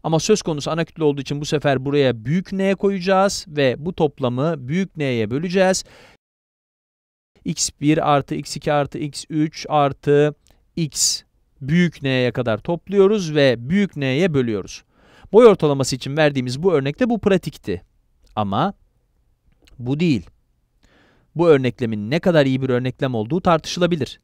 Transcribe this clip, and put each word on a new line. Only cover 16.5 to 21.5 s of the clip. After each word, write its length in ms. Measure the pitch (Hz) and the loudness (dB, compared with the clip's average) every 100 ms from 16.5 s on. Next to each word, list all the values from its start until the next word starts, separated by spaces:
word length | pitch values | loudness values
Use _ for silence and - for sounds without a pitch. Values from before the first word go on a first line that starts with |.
| 131 | -2
bu 100 | 185 | 0
örnekte 360 | 151 135 147 247 | 0 -2 -2 -2
bu 100 | 226 | 0
pratikti. 600 | 208 190 - - - 87 _ _ _ _ _ | 2 0 -2 -12 -8 -8 _ _ _ _ _
Ama 380 | - 101 98 180 - _ _ _ _ _ _ _ _ _ - | -6 -2 -2 -2 -6 _ _ _ _ _ _ _ _ _ -12
bu 200 | 120 147 | -6 0
değil. 300 | 175 117 - _ _ _ _ _ _ _ _ _ _ | 0 0 -4 _ _ _ _ _ _ _ _ _ _
Bu 120 | 147 | 0
örneklemin 640 | 170 | 4